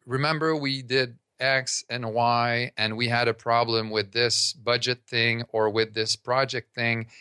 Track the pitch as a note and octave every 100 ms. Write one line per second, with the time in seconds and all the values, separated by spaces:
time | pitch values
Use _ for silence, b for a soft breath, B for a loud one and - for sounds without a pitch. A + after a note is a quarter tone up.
0 | B2 C3 D3 D#3 D#3+ D#3 C#3 C3+ B2 C3
1 | B2 A#2 _ - C3 C3+ B2 - - A#2+
2 | A2+ A2+ A#2 A#2+ A#2+ A#2+ B2 - G#2+ A2
3 | A#2+ A#2 A#2 A2 A#2+ A#2 A#2 A2+ A2 G#2+
4 | G2 A#2 A#2+ - - - A2+ A#2+ B2+ B2
5 | - A#2+ A#2 A#2 A#2+ A2 A2 A2 A2 A2
6 | A2 - - B2+ B2+ B2 - B2 A#2 A#2
7 | A2+ B